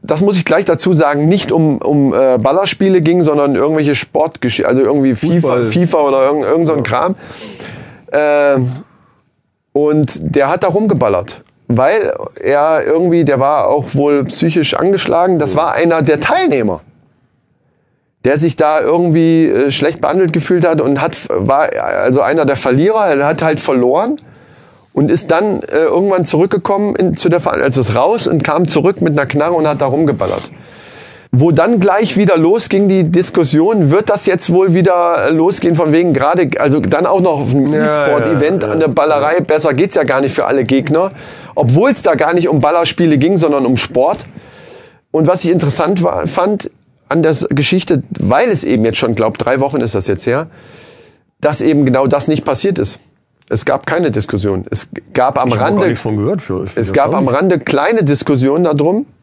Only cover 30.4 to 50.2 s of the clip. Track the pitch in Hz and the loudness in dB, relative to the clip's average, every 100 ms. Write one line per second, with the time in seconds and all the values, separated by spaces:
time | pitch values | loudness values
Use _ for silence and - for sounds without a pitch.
30.4 | - - - - - - - - - 120 | -8 -20 -20 -20 -20 -20 -20 -20 -4 2
31.4 | 160 151 208 233 190 196 226 - 311 170 | 2 4 2 2 2 2 0 2 2 2
32.4 | 160 220 - 196 202 190 160 170 180 - | 2 2 0 0 2 2 2 0 0 0
33.4 | 156 151 170 220 151 170 208 202 - 180 | 0 2 2 2 2 2 0 -2 0 -2
34.4 | - 175 190 165 170 180 175 170 110 160 | 0 2 4 4 2 2 2 0 0 2
35.4 | 170 196 175 156 160 156 175 135 143 180 | 2 0 0 0 2 2 2 2 0 0
36.4 | 160 - 147 143 92 147 175 190 185 151 | 0 0 0 0 0 0 0 2 2 0
37.4 | 135 131 135 151 151 151 143 143 110 139 | 0 0 0 0 0 0 0 0 0 0
38.4 | 147 190 - 160 156 131 151 147 143 175 | 0 0 -2 0 0 0 2 2 0 0
39.4 | - 156 160 131 185 - 147 135 139 - | 0 0 0 0 0 0 0 0 0 -2
40.4 | - 135 117 135 139 156 190 - - - | -2 -2 0 0 0 -2 -2 -6 -20 -20
41.4 | - - 139 131 240 262 196 147 156 175 | -10 -2 2 4 2 2 0 0 0 0
42.4 | 170 151 143 170 170 - 170 147 151 196 | 0 2 2 2 0 0 2 2 2 2
43.4 | 160 143 127 127 - 123 139 214 - - | 2 0 0 -2 -2 0 0 -2 -8 -20
44.4 | - - - - - _ _ 160 160 180 | -20 -20 -20 -20 -20 _ _ 0 0 0
45.4 | 170 180 151 - 165 190 175 90 - - | 0 0 0 -2 -2 0 0 -2 -4 -2
46.4 | 185 208 - _ _ _ _ 151 156 147 | -2 -2 -6 _ _ _ _ 0 0 0
47.4 | - 139 143 185 - 160 - - - 127 | 0 0 0 -2 0 -2 -2 -4 0 2
48.4 | 240 180 - 120 113 - 123 110 110 101 | 2 0 0 0 0 0 -2 0 -2 -2
49.4 | - 131 139 143 120 101 95 95 | -2 0 -2 -2 -4 -4 -4 -4